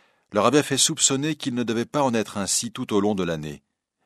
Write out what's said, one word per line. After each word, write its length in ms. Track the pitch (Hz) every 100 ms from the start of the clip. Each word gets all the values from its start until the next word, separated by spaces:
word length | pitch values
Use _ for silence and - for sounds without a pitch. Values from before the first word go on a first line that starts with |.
| _ _ _
leur 140 | 101 110
avait 180 | 143
fait 140 | 139 135
soupçonner 580 | - 160 - 135 147 151
qu'il 180 | 131
ne 100 | 120
devait 220 | 117 113 117
pas 180 | 147
en 100 | 139
être 240 | 117 104 -
ainsi 340 | 95 - 117
tout 220 | - 127
au 60 | 104
long 160 | 101 104
de 80 |
l'année, 400 | 87 80 76 73 _ _ _ _